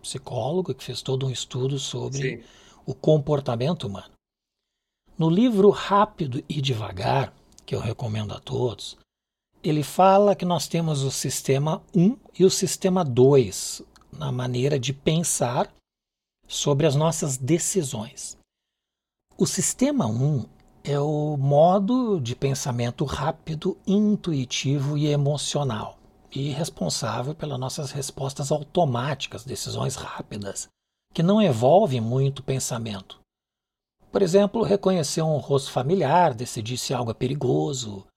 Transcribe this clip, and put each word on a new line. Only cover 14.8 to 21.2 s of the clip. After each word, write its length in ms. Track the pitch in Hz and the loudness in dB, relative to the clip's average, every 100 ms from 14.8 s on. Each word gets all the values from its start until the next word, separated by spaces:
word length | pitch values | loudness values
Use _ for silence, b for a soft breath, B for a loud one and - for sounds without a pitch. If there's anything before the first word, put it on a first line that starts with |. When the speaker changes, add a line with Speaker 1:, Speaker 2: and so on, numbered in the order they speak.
| 123 | -2
Speaker 1:
pensar 800 | 139 - 160 170 - 123 135 202 _ _ _ _ _ _ _ _ | -2 0 0 0 -2 -2 -2 -4 _ _ _ _ _ _ _ _
sobre 400 | - 147 143 160 | -4 0 2 2
as 80 | |
nossas 440 | 139 160 160 160 131 | 2 0 0 -4 -4
decisões. 1000 | 131 165 - 196 139 110 104 - - - _ _ _ _ _ _ _ _ _ - | 0 0 0 -2 -2 -6 -10 -14 -16 -16 _ _ _ _ _ _ _ _ _ -2
O 80 | 165 | 0
sistema 600 | - - - 269 285 131 | 0 -4 0 0 2 0
um 400 | 113 139 143 - _ _ _ | 0 0 0 -4 _ _ _
é 140 | - 143 | -4 -2
o 380 | 147 151 | 0 0